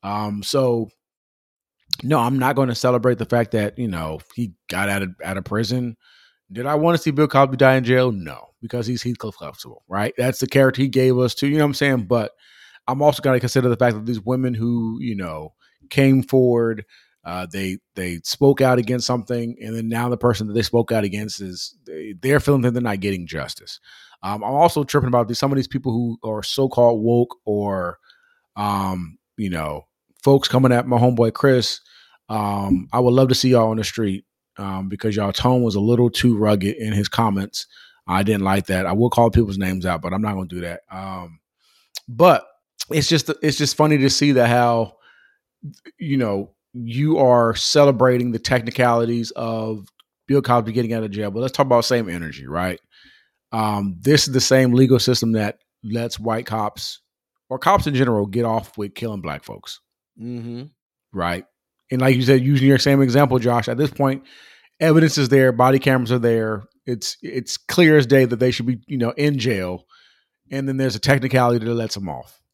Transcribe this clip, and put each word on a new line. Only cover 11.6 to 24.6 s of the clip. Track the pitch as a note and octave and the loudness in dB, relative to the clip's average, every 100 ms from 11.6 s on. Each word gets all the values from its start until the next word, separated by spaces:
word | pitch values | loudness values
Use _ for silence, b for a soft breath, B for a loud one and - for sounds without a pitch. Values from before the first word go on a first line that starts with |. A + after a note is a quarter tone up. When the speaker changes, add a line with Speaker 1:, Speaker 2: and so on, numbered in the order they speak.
Speaker 1:
what | D3 | 0
I'm | |
saying? | C3+ C#3+ C3 F#2+ | 0 0 0 0
But | A#2 G#2+ _ b b b b - | -2 -2 _ b b b b -8
I'm | C3 | 0
also | D3 C#3+ | 2 2
gonna | C#3 B2+ | 0 0
consider | A#2+ C3+ B2 | 0 0 0
the | A#2 | 2
fact | B2 G#2+ | 2 0
that | A2 | -6
these | A#2 | -8
women | G2+ B2+ B2+ | -4 -4 -2
who, | A#2 A#2 A#2+ A2+ A2+ | -4 -2 -2 -4 -6
you | C3 G#2 | -8 -6
know, | F2+ D#2 D#2 _ _ _ _ | -8 -10 -14 _ _ _ _
came | - C3+ C3+ | 2 4 4
forward, | B2+ C3 B2 A#2 A#2 A2 G#2+ b b b - | 4 2 4 2 0 -4 -10 b b b -12
uh, | F2+ F2+ | -10 -8
they, | G2 G2 F#2+ _ - | -6 -6 -6 _ -10
they | F2+ E2+ | -8 -8
spoke | - - C#3 C#3 | -10 2 2 4
out | C3 B2+ | 2 2
against | A#2 B2+ A#2+ | 0 -4 -4
something, | B2 G#2 B2 A#2 A#2+ | -4 -4 -6 -6 -10
and | A2 A2+ | -10 -8
then | A2+ | -6
now | A2+ A#2+ | -4 -4
the | A#2+ | 0
person | A#2+ A2 G#2+ | 0 0 -2
that | |
they | G#2+ | -2
spoke | G#2+ A#2+ A#2 | 0 0 0
out | A2+ | 0
against | G#2 G2 G#2+ - | -2 -4 -8 -10
is, | F#2+ F2+ - _ - | -12 -12 -14 _ -18
they, | D#2 G#2+ F#2 | -14 -14 -8
they're | C3 C#3+ | 0 0
feeling | C#3 C#3 | 2 2
that | B2 | 2
they're | A#2+ | -2
not | A#2+ G2+ | -4 -4
getting | G2 F#2+ E2+ | -4 -4 -6
justice. | D#2+ C#2 - - - b b b b | -10 -10 -12 -16 -20 b b b b
Um, | F#2 G#2 | -8 -6
I'm | G#2+ | -4
also | C3+ | 4